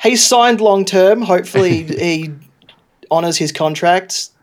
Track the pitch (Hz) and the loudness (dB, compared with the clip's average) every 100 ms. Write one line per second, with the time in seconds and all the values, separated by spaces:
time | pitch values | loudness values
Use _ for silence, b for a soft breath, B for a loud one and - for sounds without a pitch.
0 | 226 240 - 247 240 220 214 196 190 190 | -2 0 2 4 4 2 2 2 0 2
1 | 190 226 196 180 180 196 180 165 156 135 | 4 2 0 -2 0 -2 0 -2 -4 -6
2 | 170 160 156 147 _ _ _ _ _ _ | -4 -4 -6 -14 _ _ _ _ _ _
3 | - 165 170 160 151 - 156 151 175 185 | -4 -2 -2 -4 -6 -2 -4 0 0 0
4 | 185 - - _ | -2 -10 -10 _